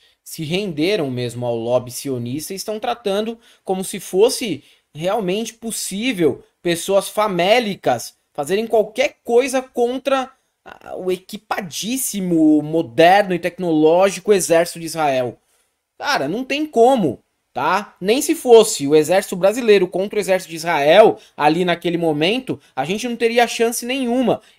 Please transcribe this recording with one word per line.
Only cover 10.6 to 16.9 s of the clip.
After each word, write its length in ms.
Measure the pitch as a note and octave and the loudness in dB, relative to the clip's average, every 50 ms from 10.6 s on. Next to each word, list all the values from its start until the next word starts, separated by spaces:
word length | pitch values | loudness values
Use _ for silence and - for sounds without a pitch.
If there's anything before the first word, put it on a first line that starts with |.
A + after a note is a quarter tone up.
| _ | _
ah, 320 | - - - - - C2 | -20 -20 -20 -16 -14 -12
o 160 | - F3+ F#3 F#3 | -8 -4 -4 -4
equipadíssimo, 1500 | F3+ F3+ - - - _ - - - G3+ E3+ - - D#3 G#3 B3+ C4 B3+ - - G3+ F#3+ F3+ F3 D#3+ D#3+ D#3 D#3 D3+ | -4 _ -12 -16 -14 _ -8 -8 -6 -6 -10 -8 -8 -6 -6 -6 -4 -6 -6 -6 -4 -2 0 2 4 4 6 4 4
moderno 720 | D3 D3+ D#3+ E3 D#3+ A#2+ A#2 A#2 D#3+ E3+ F#3+ G3+ G#3 F#3 F3+ | 2 0 -2 -2 -4 -2 2 4 6 6 6 6 4 2 -2
e 60 | E3+ | -4
tecnológico 960 | F3 F3+ E3+ - F#3 F3 D#3+ D3+ D3+ D#3 E3 F3 F#3+ G3+ F#3 F3+ - - G#3 | -4 -6 -8 -4 -4 -2 0 4 4 4 4 4 4 2 0 -2 0 2 2
exército 480 | F#3+ D#3+ - E3 E3 F3 E3+ - E3+ | 2 2 2 2 2 2 0 -4 -12
de 60 | E3 | -12
Israel. 520 | D#3+ D3+ E3 D#3 D3 C3+ C3 B2+ A#2+ - _ _ _ _ _ _ _ _ _ _ _ _ | -10 -6 -2 -2 0 0 0 -2 -4 -6 _ _ _ _ _ _ _ _ _ _ _ _
Cara, 300 | - - C#4 C#4 G#3+ C#3+ | -12 -6 -4 -2 -2 -2
não 160 | C#3 F3 A#3 C4 | -2 -4 -6 -4
tem 240 | - C#4 C#4+ D#4 | -4 -4 -4 -4
como, 560 | D4+ - A#3 A3+ B3 | -2 2 4 4 6